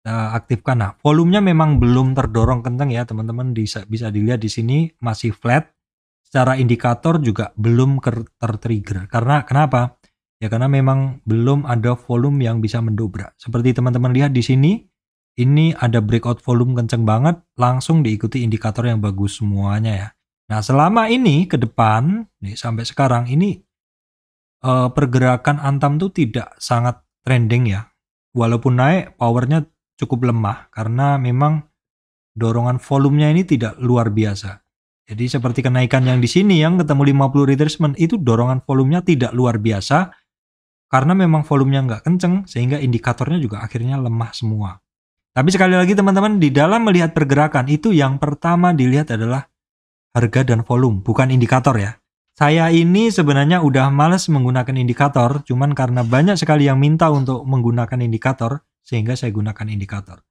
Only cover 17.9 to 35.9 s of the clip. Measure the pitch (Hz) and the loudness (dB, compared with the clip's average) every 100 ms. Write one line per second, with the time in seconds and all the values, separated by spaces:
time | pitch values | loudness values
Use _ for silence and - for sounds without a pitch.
17.9 | 165 131 107 110 131 117 107 110 104 120 | 0 2 -2 -4 -2 -2 -2 -4 -2 -2
18.9 | 110 104 98 101 - 104 98 98 104 110 | -2 -2 -2 -4 -4 -4 -2 -2 -2 -2
19.9 | 101 104 _ _ _ _ 107 104 135 160 | -4 -8 _ _ _ _ -6 0 2 4
20.9 | 233 220 240 240 143 180 143 117 - 110 | 2 0 2 2 2 0 -2 -4 0 2
21.9 | 107 139 214 226 _ 98 104 123 110 117 | 2 0 -2 -6 _ -14 -10 -8 -6 -8
22.9 | - 135 120 120 139 202 - _ _ _ | -2 0 0 0 0 0 -2 _ _ _
23.9 | _ _ _ _ _ _ _ 131 127 127 | _ _ _ _ _ _ _ -2 0 0
24.9 | 123 123 127 127 123 - 147 143 139 143 | 0 0 2 2 2 0 -2 -2 0 0
25.9 | 147 190 - 131 120 - _ - 120 120 | 0 -2 -2 -2 -2 -10 _ -4 -2 -2
26.9 | 120 _ _ - 127 113 120 120 98 110 | -4 _ _ -2 0 2 0 0 -2 -8
27.9 | _ _ _ _ 123 117 117 131 123 131 | _ _ _ _ -2 0 0 0 2 2
28.9 | 185 - _ 120 120 127 160 147 _ _ | 2 -2 _ 0 0 0 0 -2 _ _
29.9 | _ 127 127 123 117 107 113 - - 110 | _ -4 -2 0 0 -2 -6 -12 -8 -4
30.9 | 117 143 139 127 123 147 156 147 _ _ | -2 0 0 0 0 0 0 -6 _ _
31.9 | _ _ _ _ - 113 117 120 127 - | _ _ _ _ -4 -2 0 -2 -4 -2
32.9 | 139 139 147 151 160 185 139 110 - 123 | 2 2 4 4 2 2 -2 -2 -6 0
33.9 | 123 113 104 107 98 95 95 _ _ _ | 0 0 0 -2 -4 -10 -18 _ _ _
34.9 | _ _ 107 123 139 120 120 127 127 127 | _ _ -8 -4 -2 -2 -2 0 0 2